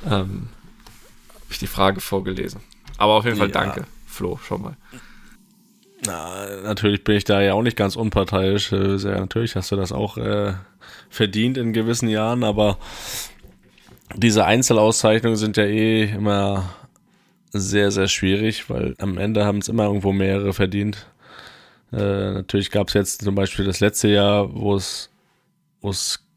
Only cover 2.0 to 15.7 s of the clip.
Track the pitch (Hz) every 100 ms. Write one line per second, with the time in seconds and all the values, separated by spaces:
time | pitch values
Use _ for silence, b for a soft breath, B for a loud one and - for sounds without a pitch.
2 | - 98 92 92 - - - - - -
3 | 107 107 117 107 101 - 98 - - -
4 | - - 92 - - 98 104 - B B
5 | B B B B _ _ _ _ _ _
6 | - 85 80 92 101 98 101 101 107 101
7 | - 104 - 101 98 95 120 107 101 95
8 | 113 104 95 98 95 101 - 98 98 98
9 | 101 98 95 113 113 - 92 98 92 -
10 | 107 - 113 104 101 95 95 B B B
11 | B - 107 104 117 131 117 113 110 120
12 | 117 107 110 123 113 104 104 95 B B
13 | B B B B - - _ b b b
14 | _ - 117 107 90 113 127 113 107 113
15 | 110 110 117 110 107 104 104